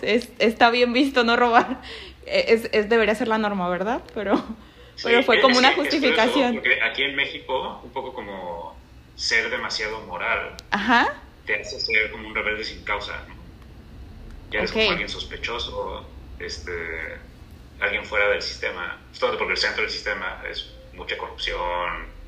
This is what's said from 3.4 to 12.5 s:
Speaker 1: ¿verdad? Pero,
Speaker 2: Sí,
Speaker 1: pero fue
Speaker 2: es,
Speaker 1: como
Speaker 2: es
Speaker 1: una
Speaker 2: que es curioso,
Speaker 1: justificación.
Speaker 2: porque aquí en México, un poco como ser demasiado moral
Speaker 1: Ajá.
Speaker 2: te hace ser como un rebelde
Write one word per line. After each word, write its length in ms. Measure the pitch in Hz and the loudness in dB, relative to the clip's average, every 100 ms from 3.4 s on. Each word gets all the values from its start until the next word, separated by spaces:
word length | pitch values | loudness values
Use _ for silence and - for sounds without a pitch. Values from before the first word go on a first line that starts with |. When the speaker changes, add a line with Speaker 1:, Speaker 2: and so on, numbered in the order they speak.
| 214 202 175 | 2 0 0
Speaker 1:
¿verdad? 340 | 180 196 277 - | 0 0 -2 -4
Pero, 220 | - 196 240 - 220 - - - - | -6 0 0 0 -12 -16 -20 -20 -8
Speaker 2:
Sí, 80 | |
Speaker 1:
pero 180 | 233 233 | 2 4
fue 140 | 269 214 | 6 6
Speaker 2:
es, 60 | |
Speaker 1:
como 100 | 262 | 6
Speaker 2:
es 40 | 247 | 8
Speaker 1:
una 160 | 262 | 6
Speaker 2:
que 60 | 349 | 4
es 60 | 294 | 2
curioso, 80 | 294 | 2
Speaker 1:
justificación. 540 | 254 - 233 294 247 | 2 4 4 4 2
Speaker 2:
porque 280 | 220 - - | 2 2 2
aquí 200 | 113 - | 0 -2
en 100 | 139 | -2
México, 680 | 139 139 147 - 131 - 202 | -2 -4 -4 -4 -4 -4 -10
un 60 | 123 | -12
poco 200 | 131 127 | -10 -10
como 640 | 123 104 95 90 85 82 80 - - - - | -10 -10 -10 -8 -10 -12 -16 -20 -20 -20 -8
ser 320 | - 117 113 | -2 0 0
demasiado 500 | 123 113 - 107 110 101 | -4 -4 -4 -4 -6 -8
moral 480 | 104 104 - - - - | -6 -2 -2 -4 -10 -4
Speaker 1:
Ajá. 440 | 208 208 240 330 587 - - - | -2 2 4 4 -2 -12 -14 -6
Speaker 2:
te 140 | 104 | -6
hace 180 | - - | -6 -6
ser 320 | 113 113 110 | 0 0 0
como 160 | 113 107 | -4 -8
un 60 | |
rebelde 300 | 107 104 | -4 -4